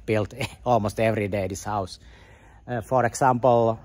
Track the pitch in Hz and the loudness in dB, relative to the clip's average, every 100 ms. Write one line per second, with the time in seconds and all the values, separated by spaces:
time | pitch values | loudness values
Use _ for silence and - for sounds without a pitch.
0 | - 107 101 - - - 123 117 107 113 | -2 -2 -2 -8 -10 -6 0 0 0 0
1 | 110 110 101 101 92 98 104 104 92 - | 0 0 -2 -2 -4 -6 -6 -4 -6 -12
2 | - - - - - - - 120 - 127 | -20 -20 -20 -20 -20 -20 -8 -8 -2 0
3 | 117 - 135 123 127 117 113 113 | 0 2 2 4 4 4 4 0